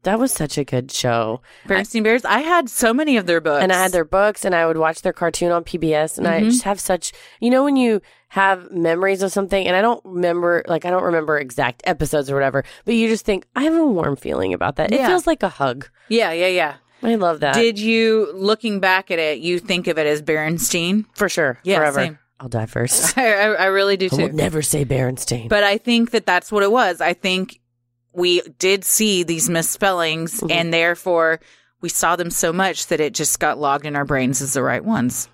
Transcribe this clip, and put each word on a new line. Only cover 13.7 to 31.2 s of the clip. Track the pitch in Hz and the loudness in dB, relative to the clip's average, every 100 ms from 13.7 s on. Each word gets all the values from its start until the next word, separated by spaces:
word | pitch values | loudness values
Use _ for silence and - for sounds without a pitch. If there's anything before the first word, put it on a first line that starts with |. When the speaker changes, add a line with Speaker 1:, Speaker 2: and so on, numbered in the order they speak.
Speaker 1:
a | 330 311 | 2 2
warm | 185 151 139 | 2 0 -4
feeling | - - 95 | -4 -2 -2
about | 90 87 - | 0 -2 -2
that." | 156 | 0
It | 254 | 0
Speaker 2:
Yeah. | 247 | 2
Speaker 1:
feels | 359 339 | 2 0
like | 320 | 0
a | 190 | -2
hug. | - 135 123 - _ _ | -2 -2 -2 -12 _ _
Speaker 2:
Yeah, | 226 196 | 0 2
yeah, | 165 180 | 2 2
yeah. | 180 156 - _ _ | 2 0 -4 _ _
Speaker 1:
I | 226 226 | -2 2
love | 180 156 | 2 2
that. | 143 | 0
Speaker 2:
Did | 214 233 208 | 4 2 2
you, | 220 226 226 220 180 | 0 2 4 2 0
looking | 180 196 220 226 202 | -2 -2 0 -2 0
back | 190 185 190 | 2 0 0
at | 170 | -2
it, | 156 135 | 0 -2
you | 165 175 | -2 -4
think | - 180 180 | -2 -2 -2
of | 156 | 0
it | 151 | 0
as | 151 | 0
Berenstein? | 147 156 156 165 - 175 170 208 208 | 0 -2 -2 -2 -2 -2 0 -2 -2
Speaker 1:
For | - 196 | -4 -2
sure. | - 147 120 | 0 -2 -2
Speaker 2:
Yeah, | 180 190 | -2 2
Speaker 1:
Forever. | 151 139 | 2 0
Speaker 2:
same. | 135 151 _ _ | -4 -6 _ _
Speaker 1:
I'll | 127 | -6
die | 117 | -6
first. | 110 117 120 - - - | -4 -4 -2 0 0 0
Speaker 2:
<laughs> | |
I, | 240 | 2
I, | 202 214 | 2 2
I | 208 190 | 2 2
really | 196 196 196 | 2 2 0
do, | 185 | 0
Speaker 1:
I | 170 | 0
will | 160 | -2
Speaker 2:
too. | |
Speaker 1:
never | 156 165 156 | -2 -2 -2
say | 147 151 135 | -2 -2 0
Berenstein. | 131 127 127 - 120 113 | 0 0 -4 -6 -6 0
Speaker 2:
But | 208 | 2
I | 202 208 | 2 0
think | - 233 233 | 2 2 2
that | 220 | 0
that's | - 180 - | 0 -2 0
what | 208 | 0
it | 196 | 2
was. | 240 208 170 | 4 2 0
I | 165 | -2
think | 175 190 185 185 - _ _ _ _ _ | -2 -2 -2 -4 -12 _ _ _ _ _
we | 175 180 175 160 - | -2 2 2 0 -2
did | 185 196 | 0 0
see | - - 214 185 | 0 0 2 2
these | 175 165 151 | 0 -2 -2
misspellings, | 165 160 - 202 180 165 160 165 - | -2 -2 -2 0 0 -2 -2 -6 -6
Speaker 1:
Mm-hmm. | 160 | -4
Speaker 2:
and | 170 170 | -2 0
therefore | 165 170 170 185 170 | 2 0 0 0 2